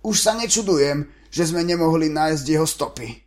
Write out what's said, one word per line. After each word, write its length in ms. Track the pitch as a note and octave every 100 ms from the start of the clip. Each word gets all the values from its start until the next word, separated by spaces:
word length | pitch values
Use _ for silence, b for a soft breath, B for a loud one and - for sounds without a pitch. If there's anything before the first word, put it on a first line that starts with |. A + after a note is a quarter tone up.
Už 160 | A3 G3+
sa 160 | G#3+ A3+
nečudujem, 720 | A#3 A3 G3 D#3 C#3+ C#3+ C#3+ B B
že 160 | - E3
sme 160 | E3+
nemohli 480 | F3 E3+ D#3+ D#3+ D#3
nájsť 320 | D3+ D#3+ D#3
jeho 240 | C3+ D#3 D#3+
stopy. 400 | - - - A2 -